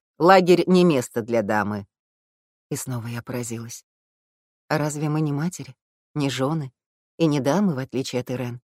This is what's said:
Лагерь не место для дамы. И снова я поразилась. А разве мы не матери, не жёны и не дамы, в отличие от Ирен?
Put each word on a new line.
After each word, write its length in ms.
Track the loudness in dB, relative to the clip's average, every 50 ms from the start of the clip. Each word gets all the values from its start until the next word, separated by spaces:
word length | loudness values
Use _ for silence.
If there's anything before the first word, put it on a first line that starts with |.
| _ _ _ 2
Лагерь 460 | 6 6 8 8 8 6 4 4 4
не 180 | 4 6 6 6
место 380 | 6 4 2 0 -2 -4 -6 -4
для 200 | -2 -2 -2 0
дамы. 440 | 0 0 0 0 -2 -4 -6 -8 _ _ _ _ _ _ _ _ _ _ _ _ _ _ _ _ -10
И 60 | -10
снова 300 | -10 -8 -8 -8 -8 -8
я 160 | -8 -10 -10 -10
поразилась. 640 | -8 -8 -8 -6 -6 -8 -10 -10 -12 -16 -18 -20 _ _ _ _ _ _ _ _ _ _ _ _ _ _ _ _ -4
А 100 | -2 -2
разве 300 | -2 -2 -4 -4 -4 -2
мы 120 | 0 0
не 120 | 0 -2 -2
матери, 420 | -2 -4 -4 -6 -8 -16 -16 -18 _ _ _ _ _ _ _ -6
не 160 | -4 -4 -2
жёны 420 | -2 -2 -2 -2 -2 -4 -6 -8 _ _ _ _ _ _ _ _ _ 0
и 80 | 0
не 140 | 0 2 0
дамы, 340 | 0 0 2 2 2 0 0
в 40 | -2
отличие 420 | -6 -6 -6 -6 -6 -4 -6 -6
от 100 | -6 -6
Ирен? 300 | -6 -6 -6 -8 -10 -12 _